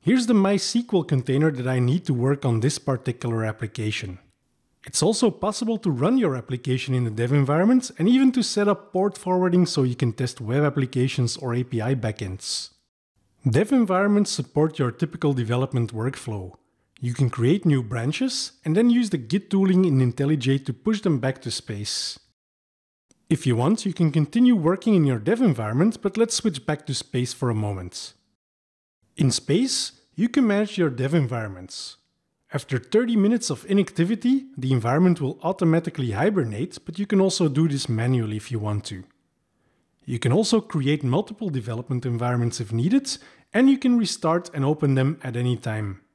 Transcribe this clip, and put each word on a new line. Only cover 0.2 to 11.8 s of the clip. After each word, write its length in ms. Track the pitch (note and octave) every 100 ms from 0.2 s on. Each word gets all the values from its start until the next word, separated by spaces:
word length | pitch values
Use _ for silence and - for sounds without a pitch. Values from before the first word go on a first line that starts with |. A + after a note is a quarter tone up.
| A#3
the 80 |
My 200 | A3 G3
S 180 | G3 -
Q 120 | A#3+ A#3+
L 100 | G3
container 460 | - C3+ B2 C3+ D#3
that 160 | C3 B2+
I 140 | B2+
need 260 | B2 D#3+ -
to 80 |
work 300 | B2+ B2+ C#3 C3+
on 140 | A2+
this 180 | B2 -
particular 680 | - C3 - A#2+ A#2+ A2+
application. 760 | A2 G#2+ G#2+ - G#2+ G#2 F#2+ F2+ _ _ _ _ _ _ -
It's 160 | -
also 280 | E3 A3 A3+
possible 480 | - G3 G3+ A3+ A3+
to 120 | F#3+
run 280 | C3 D3+ C4
your 180 | G3+ C3
application 580 | - B2+ - B2+ -
in 100 | B2+
the 60 | A#2+
dev 220 | G#2+ A#2+
environment 580 | C#3+ C3+ D3+ G3 B3+ B3 -
and 80 | E3+
even 240 | B3 C4+
to 100 | B3+
set 260 | A3+ - G#3
up 240 | G3 -
port 240 | F#3 G3+ G3+
forwarding 480 | F3+ F#3 F3+ F3
so 180 | F3 -
you 140 | B2+ B2
can 160 | B2
test 300 | A2 B2+ -
web 200 | G#2+ C3
applications 760 | D3 C#3+ B2+ B2+ C3 - A#2+ -
or 160 | C3
A 100 | A#2
P 160 | B2 A#2